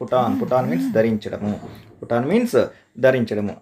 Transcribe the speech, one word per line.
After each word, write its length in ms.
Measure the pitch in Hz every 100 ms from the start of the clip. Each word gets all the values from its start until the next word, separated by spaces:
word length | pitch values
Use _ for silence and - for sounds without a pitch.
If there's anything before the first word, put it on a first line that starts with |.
put 100 | -
on, 260 | 127 117 104
put 200 | - 127
on 100 | -
means 240 | - 269
ధరించడము, 680 | 170 113 107 - 98 104 101 - - - -
put 180 | - 117
on 120 | 135
means 320 | 220 240 123 95 - _ -
ధరించడము, 560 | 131 127 110 104 101 -